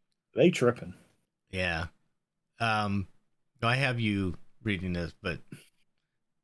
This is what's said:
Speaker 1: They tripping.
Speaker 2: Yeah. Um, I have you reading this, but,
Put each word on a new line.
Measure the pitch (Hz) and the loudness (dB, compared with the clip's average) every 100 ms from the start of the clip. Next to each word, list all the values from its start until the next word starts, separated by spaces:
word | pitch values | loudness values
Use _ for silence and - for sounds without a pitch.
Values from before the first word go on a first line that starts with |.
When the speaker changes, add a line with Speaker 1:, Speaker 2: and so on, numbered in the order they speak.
| _ _ _ - | _ _ _ 4
Speaker 1:
They | 160 | 4
tripping. | 175 120 120 92 - - _ _ _ _ | 6 2 2 -6 -16 -20 _ _ _ _
Speaker 2:
Yeah. | 95 92 82 87 - _ _ _ _ _ - | -4 -2 -2 -4 -10 _ _ _ _ _ -4
Um, | 117 107 104 101 92 - _ _ _ _ | 0 0 0 -2 -4 -12 _ _ _ _
I | 117 127 | 0 0
have | 139 120 | 0 0
you | 113 101 95 85 - - | 0 0 0 -4 -12 -8
reading | 110 98 92 | -4 -2 -2
this, | 87 82 - | -4 -4 -6
but, | 95 80 - - - _ _ _ _ _ _ _ | -6 -6 -10 -20 -20 _ _ _ _ _ _ _